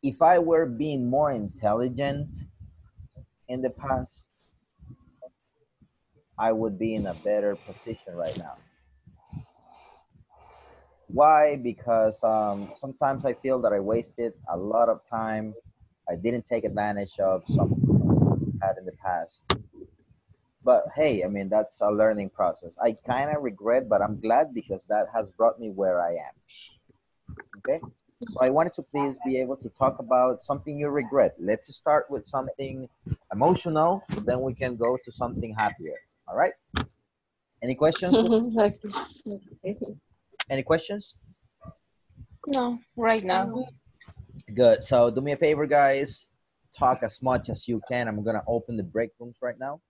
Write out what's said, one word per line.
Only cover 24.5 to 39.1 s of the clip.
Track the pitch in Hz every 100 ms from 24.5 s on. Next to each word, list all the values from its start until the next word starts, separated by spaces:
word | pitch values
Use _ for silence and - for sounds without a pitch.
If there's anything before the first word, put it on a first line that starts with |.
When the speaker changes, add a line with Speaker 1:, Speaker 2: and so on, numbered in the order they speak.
Speaker 1:
because | 117 - 92 _
that | 104 98
has | 117 101
brought | - 113 117
me | 113
where | 95 95 87
I | 85 85 71
am. | _ _ - - _ _ _ _ _ - - - -
Okay? | - 139 - _ _ _ -
So | 190
I | 127
wanted | 143 170
to | -
please | 143 143 143 127 135
be | 127
able | 127 135
to | 110
talk | _ 131 131
about | 120 127 127 120
something | - 139 - 147
you | 147
regret. | 143 117 135 104 -
Let's | 104 113 - -
start | - 151 -
with | 135
something | - 135 135 - 135 131 127 _ - - _
emotional, | 98 147 180 170 156 165 196 - 185
then | - 123
we | 131
can | 123 131 117
go | 117 127
to | -
something | 117 123 120 117 110
happier. | 107 - 80 69 _ _ -
All | 95
right? | 180 - _ - - _ _ _ _ _ _ _
Any | 120
questions? | 131 156 165 185
Speaker 2:
<laughs> | 226 226 220 240 226 208 - 208 - -